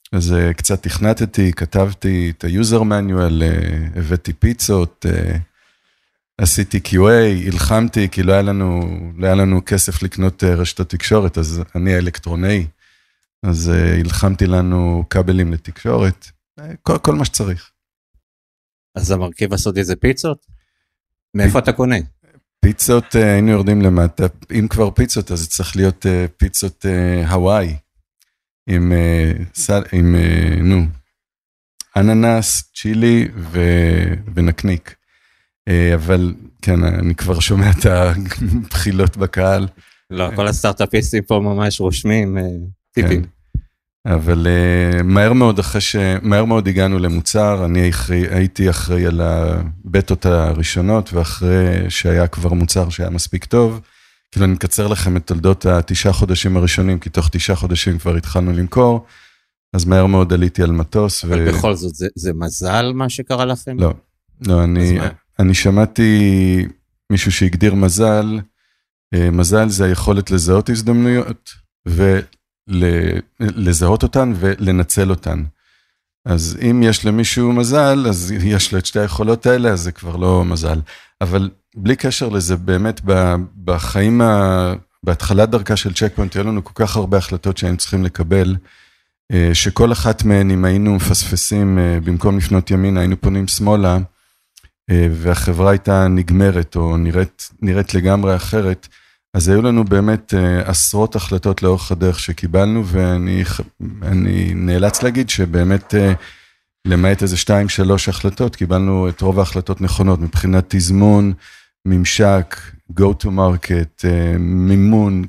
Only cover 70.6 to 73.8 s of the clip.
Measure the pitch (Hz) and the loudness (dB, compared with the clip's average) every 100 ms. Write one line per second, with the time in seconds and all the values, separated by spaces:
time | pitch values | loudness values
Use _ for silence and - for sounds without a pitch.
70.6 | 107 117 110 120 120 123 - 117 - - | 2 -2 0 0 2 0 -4 -12 -16 -20
71.6 | _ _ 87 85 98 95 - _ _ _ | _ _ -4 2 2 2 -2 _ _ _
72.6 | - 92 90 85 85 87 - _ 110 95 | -6 0 2 2 0 -4 -8 _ -6 -2
73.6 | 92 80 | 0 2